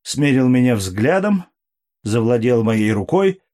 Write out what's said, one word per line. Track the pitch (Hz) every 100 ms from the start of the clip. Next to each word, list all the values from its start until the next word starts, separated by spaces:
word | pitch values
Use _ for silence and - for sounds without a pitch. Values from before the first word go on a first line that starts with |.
смерил | - - 143 131 127
меня | 127 123
взглядом, | 113 95 92 123 190 202 196 - _ _ _ _ _
завладел | 107 113 113 120 117 120
моей | 113 110 107
рукой | 104 95 180 196 190 _